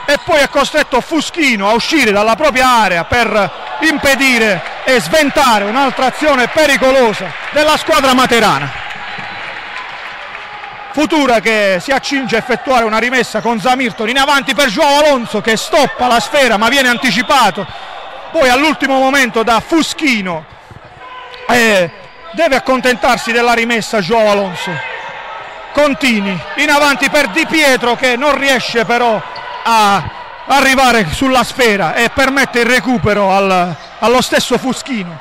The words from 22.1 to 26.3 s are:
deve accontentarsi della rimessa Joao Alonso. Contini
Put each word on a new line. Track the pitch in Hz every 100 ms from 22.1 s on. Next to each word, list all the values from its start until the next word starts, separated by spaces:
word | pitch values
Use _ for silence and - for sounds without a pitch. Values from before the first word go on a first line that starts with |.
| - -
deve | 302 330 262
accontentarsi | - 254 247 240 269 233 233
della | 233 240
rimessa | 233 233 233 - 220
Joao | 165 233 214
Alonso. | 202 196 165 185 151 - - - - - - - - -
Contini | 285 294 262 262 220 196